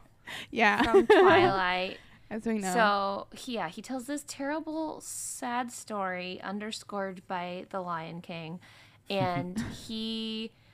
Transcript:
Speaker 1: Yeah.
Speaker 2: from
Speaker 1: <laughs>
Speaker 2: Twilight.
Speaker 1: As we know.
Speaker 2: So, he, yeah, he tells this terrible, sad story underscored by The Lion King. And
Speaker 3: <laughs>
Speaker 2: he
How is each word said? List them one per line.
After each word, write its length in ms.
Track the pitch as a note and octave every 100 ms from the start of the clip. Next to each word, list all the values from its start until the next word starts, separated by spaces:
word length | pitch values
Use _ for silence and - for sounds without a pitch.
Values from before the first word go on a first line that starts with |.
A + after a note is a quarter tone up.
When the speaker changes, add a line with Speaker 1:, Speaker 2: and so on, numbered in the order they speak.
| - _ - - -
Speaker 1:
Yeah. 300 | A#3 G#3 G#3
Speaker 2:
from 240 | D4+ F#4+ A#3
Speaker 1:
<laughs> 20 |
Speaker 2:
Twilight. 920 | G4+ F#4 - - F#3+ F3+ F3+ F#3+ - - - -
Speaker 1:
As 140 | A3 A3+
we 120 | G#3+
know. 140 | F#3+
Speaker 2:
So, 540 | A#3 G#3 G3+ G3 G3 - A3
he, 180 | C4
yeah, 140 | A3+ E3
he 140 | G#3+
tells 240 | A3 C4 A#3
this 180 | D4 -
terrible, 720 | - C#4 D#4 D#4 D#4 D#4 -
sad 720 | - - - - B3+ A#3+ A#3+
story 680 | - - G#3 F#3 F3+ F3+ F#3
underscored 840 | - G3+ G#3+ - - G3+ F#3+ F#3 -
by 400 | F#3 F3+ F3+ -
The 100 | G3
Lion 400 | F3+ E3 D#3+ E3+
King. 400 | F#3 E3 D#3+ F3 - - - _ -
And 480 | G3 F#3 F3 F3+ G#3
Speaker 3:
<laughs> 260 | A#3 - -
Speaker 2:
he 600 | A3 A3 A3 A3 A3 A3+ _ _